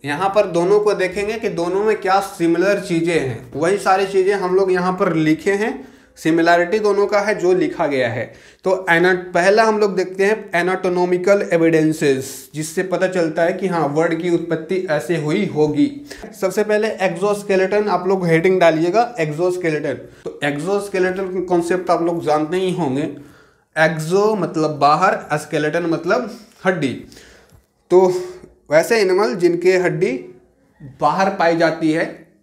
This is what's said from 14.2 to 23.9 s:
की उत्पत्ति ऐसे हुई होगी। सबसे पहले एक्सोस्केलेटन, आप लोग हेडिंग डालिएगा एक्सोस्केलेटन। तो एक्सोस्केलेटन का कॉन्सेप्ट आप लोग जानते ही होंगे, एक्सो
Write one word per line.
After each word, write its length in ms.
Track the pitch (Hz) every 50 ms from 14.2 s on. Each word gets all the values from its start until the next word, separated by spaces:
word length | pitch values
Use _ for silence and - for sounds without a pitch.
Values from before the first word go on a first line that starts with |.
की 80 | 175 180
उत्पत्ति 560 | 170 160 - - 160 160 - - 190 185 185 -
ऐसे 260 | 151 151 - - 175
हुई 300 | 160 147 151 165 208 202
होगी। 540 | 165 - 147 151 151 139 143 143 131 - - - - - - - - - -
सबसे 240 | - 190 - 214 208
पहले 240 | 208 214 208 220 220
एक्सोस्केलेटन, 1000 | 202 - 185 185 139 175 190 208 208 202 - - 196 190 190 190 202 208 208 208
आप 160 | 185 175 180
लोग 200 | 185 196 190 180
हेडिंग 340 | 170 160 160 165 185 190 185
डालिएगा 540 | 175 165 160 156 165 175 180 - 359 359 - 170
एक्सोस्केलेटन। 720 | 160 156 147 151 175 180 180 180 - 165 151 147 147 147 123 - - - - - -
तो 160 | - - - 143
एक्सोस्केलेटन 800 | 143 143 147 156 185 202 202 196 - - 190 185 185 185 190 196
का 160 | 180 180 185
कॉन्सेप्ट 500 | 170 - 180 170 170 - 185 180 - -
आप 120 | 175 165
लोग 220 | 170 175 170 165 135
जानते 320 | 151 151 151 151 151 175
ही 180 | 185 190 185 170
होंगे, 280 | 165 160 135 127 139 156 - - - - - - - - _ _ _ _ _ _ 156
एक्सो 560 | 160 156